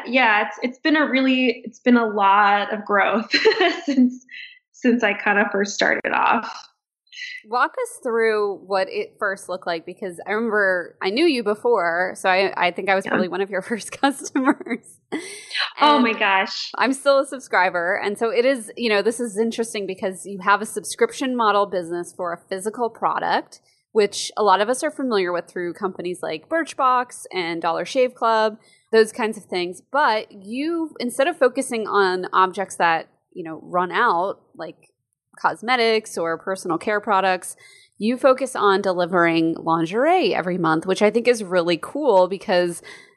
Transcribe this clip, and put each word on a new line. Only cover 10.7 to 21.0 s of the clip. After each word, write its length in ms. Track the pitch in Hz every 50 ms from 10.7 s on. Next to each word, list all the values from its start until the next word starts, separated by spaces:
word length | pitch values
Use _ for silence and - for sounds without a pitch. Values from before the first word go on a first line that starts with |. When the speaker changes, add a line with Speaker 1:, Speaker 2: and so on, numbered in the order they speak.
| 185 180 160 - - -
Speaker 2:
I 80 | - 196
knew 160 | 208 269 349
you 180 | 339 269 240 226
before, 680 | 208 208 208 - 240 240 196 170 170 165 175 185 185 220
so 140 | - - 190
I, 380 | 180 190 196 185 - - 180
I 20 | 180
think 200 | 175 - 185 196
I 60 | 190
was 100 | 196 190
Speaker 1:
Yeah. 40 | -
Speaker 2:
probably 160 | - - 185
one 140 | 175 180 185
of 80 | 196 196
your 120 | 202 185
<laughs> 20 | -
first 280 | - 233 196 - - - -
customers. 1000 | - 285 269 - - - - 285 262 277 - - - - 147 131 - - - _ _ - - 320 - - - - - - - - - - - -
Speaker 1:
Oh 160 | 285 302 294
my 120 | 269 240 226
Speaker 2:
And 80 | 214 -
Speaker 1:
gosh. 520 | 220 196 196 190 208 - - - - - -
Speaker 2:
I'm 160 | - 220 262 262
still 240 | - - 277 277 269
a 40 | 285
subscriber, 760 | - 285 254 - - 220 190 180 185 170 175 170 180 202 - -
and 160 | 202 208 -
so 100 | 240 226
it 160 | 185 233 240
is, 260 | 269 277 240 208 - -
you 100 | - 240
know, 140 | 220 208 202
this 180 | 190 226 240 -
is 160 | 240 226 185 208
interesting 480 | 233 226 - 240 226 - - 214 196
because 400 | 180 185 185 220 190 185 175 -
you 140 | 190 202 185
have 200 | 185 208 202 196
a 40 | 220
subscription 680 | - - 208 170 - - -